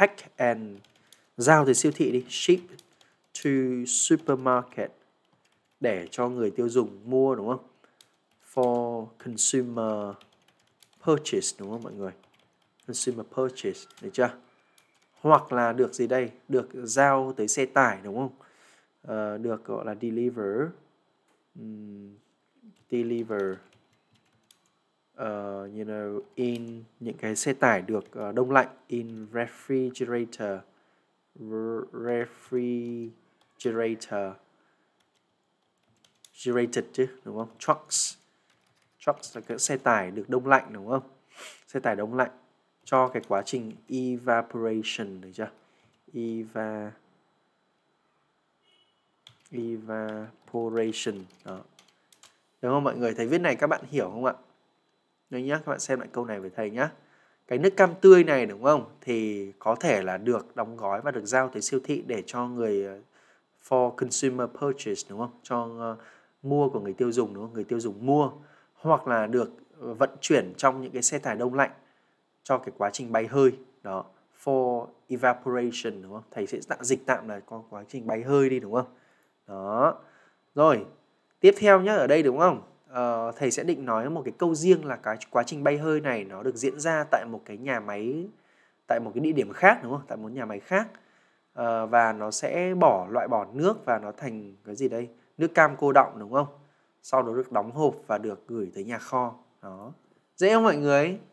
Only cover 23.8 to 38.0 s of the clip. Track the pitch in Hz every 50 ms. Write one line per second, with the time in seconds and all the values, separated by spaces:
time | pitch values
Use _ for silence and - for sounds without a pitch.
23.8 | _ _ _ _ _ _ _ _ _ _ _ _ _ _ _ _ _ _ _ _
24.8 | _ _ _ _ _ _ _ - 127 110 104 104 101 101 98 98 98 98 104 107
25.8 | 107 107 107 107 104 104 104 104 101 - _ - 123 120 120 117 117 117 117 117
26.8 | 113 - _ - 120 117 - - - 110 107 - - 151 135 135 147 123 110 92
27.8 | 92 101 110 101 - - - 117 110 101 107 123 123 123 139 131 120 - - -
28.8 | _ - 123 120 113 113 113 110 110 104 113 117 120 117 - - - - 139 131
29.8 | 127 123 123 - 127 117 120 120 117 113 - - 110 101 98 95 95 _ _ _
30.8 | _ _ _ _ _ _ _ _ _ _ - - 120 110 110 110 113 113 113 113
31.8 | 113 - - 120 117 120 120 117 120 117 - - - - 127 123 123 120 123 120
32.8 | 120 120 117 117 117 113 113 _ _ _ _ _ _ _ _ - - 123 110 113
33.8 | 117 110 110 110 - - 110 101 98 95 95 - _ _ _ _ _ _ _ _
34.8 | _ _ _ _ _ _ _ _ _ _ _ _ _ _ _ _ _ _ _ _
35.8 | _ _ _ _ _ _ _ _ - - _ - - 127 120 123 120 117 - 127
36.8 | - - - - 131 131 - - - 107 104 110 113 110 - - - - 151 -
37.8 | - - - -